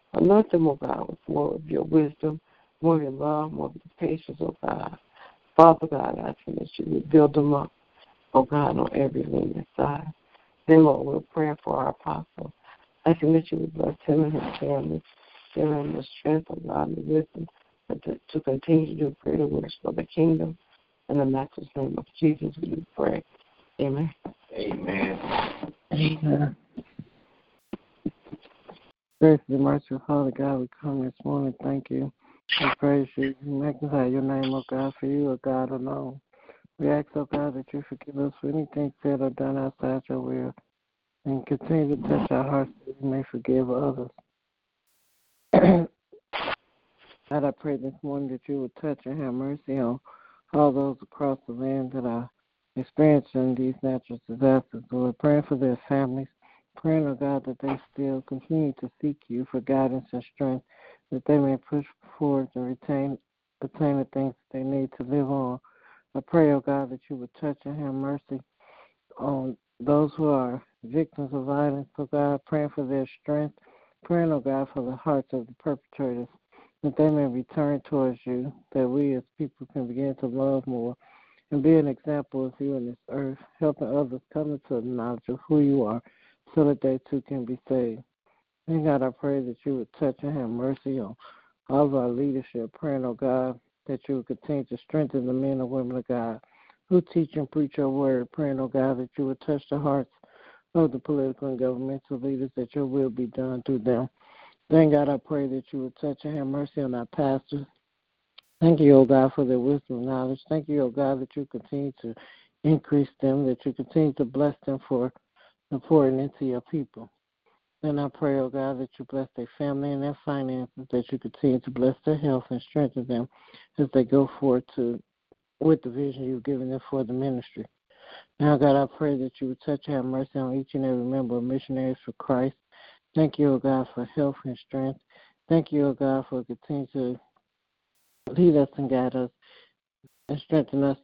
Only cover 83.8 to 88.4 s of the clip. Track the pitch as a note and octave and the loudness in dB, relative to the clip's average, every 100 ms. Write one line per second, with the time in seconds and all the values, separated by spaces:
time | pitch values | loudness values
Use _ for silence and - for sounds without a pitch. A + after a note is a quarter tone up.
83.8 | B2+ C#3 C#3 B2+ _ D3+ D3+ C#3+ - B2+ | -2 -2 -2 -6 _ -6 -4 -6 -6 -6
84.8 | A#2 B2 A#2 A#2+ - B2+ - D3+ C#3+ C#3 | -4 -4 -4 -6 -8 -8 2 4 6 4
85.8 | A2 A2+ - _ _ _ _ - D3 C#3+ | 2 -2 -8 _ _ _ _ 2 2 2
86.8 | C3+ C3 - C#3 - C#3 A#2+ B2+ - C3 | 0 -2 -4 -6 -6 -8 -6 -10 -2 -2
87.8 | A#2+ A2+ - _ _ _ | -2 -4 -14 _ _ _